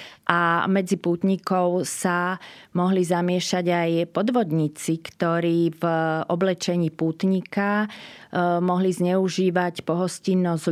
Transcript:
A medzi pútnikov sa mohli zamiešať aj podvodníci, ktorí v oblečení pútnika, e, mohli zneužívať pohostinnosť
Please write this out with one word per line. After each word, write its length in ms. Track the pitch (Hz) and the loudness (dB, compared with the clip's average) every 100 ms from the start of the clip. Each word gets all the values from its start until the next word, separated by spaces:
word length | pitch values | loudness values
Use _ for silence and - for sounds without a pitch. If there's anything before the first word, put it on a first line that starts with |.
| - - - | -18 -4 0
A 320 | 175 170 170 - | 2 4 2 2
medzi 300 | 196 180 185 | 0 0 -2
pútnikov 880 | 175 170 190 190 - 185 180 180 | 0 0 0 -2 0 0 2 0
sa 560 | 143 - 185 175 180 185 - - - | -2 -4 -2 0 -2 -4 -10 -20 -6
mohli 320 | 175 180 190 | 0 2 2
zamiešať 600 | 170 175 175 180 - 180 175 | 2 2 2 0 0 0 0
aj 220 | 175 165 165 170 - | 0 2 0 -2 -2
podvodníci, 880 | 214 240 180 160 151 151 - 165 | 0 0 0 0 -2 -2 -4 -4
ktorí 720 | - - 170 170 170 170 170 160 | -6 -4 0 0 2 2 0 0
v 80 | 170 165 160 160 - | -2 0 0 -2 -2
oblečení 600 | 175 190 175 - 175 165 | 0 0 0 -2 0 -2
pútnika, 960 | 160 165 160 190 190 - 202 202 208 | -2 -4 0 0 0 -2 -2 0 0
e, 40 | 214 - - - - 180 175 175 | -2 -6 -20 -20 -6 -2 0 2
mohli 260 | 180 180 190 | 2 2 0
zneužívať 920 | 170 175 185 190 175 185 175 180 165 | 0 0 2 0 0 0 0 -2 -4
pohostinnosť 840 | - 170 185 - - 185 180 165 175 | -4 -2 -2 -4 0 0 2 0 0